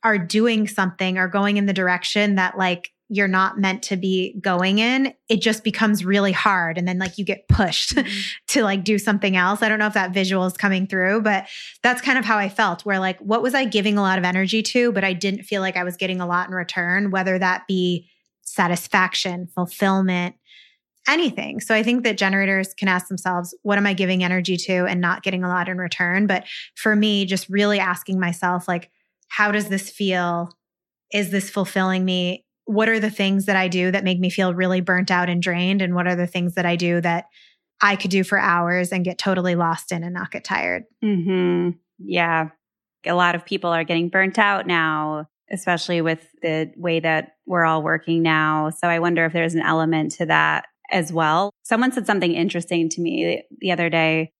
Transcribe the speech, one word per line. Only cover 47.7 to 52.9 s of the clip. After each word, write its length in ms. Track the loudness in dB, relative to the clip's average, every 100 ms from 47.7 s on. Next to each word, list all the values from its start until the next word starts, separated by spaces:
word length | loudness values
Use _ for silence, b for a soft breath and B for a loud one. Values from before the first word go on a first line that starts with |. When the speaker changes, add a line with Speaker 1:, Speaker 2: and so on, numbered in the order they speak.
| 2
Speaker 2:
working 400 | 0 -2 0 2
now. 480 | 2 2 2 2 -2
So 180 | -2 0
I 120 | 0
wonder 260 | 0 2 0
if 80 |
there's 220 | 0 0 0
an 60 |
element 500 | 0 0 2 0 -2
to 140 | -4 -4
that 380 | 0 0 -2 -6 _ -4
as 180 | -4 -2
well. 400 | 0 2 2 0 _
Someone 280 | -2 0 0
said 140 | -2 -2
something 280 | 0 0
interesting 560 | 0 0 -2 -4 -2
to 120 | -2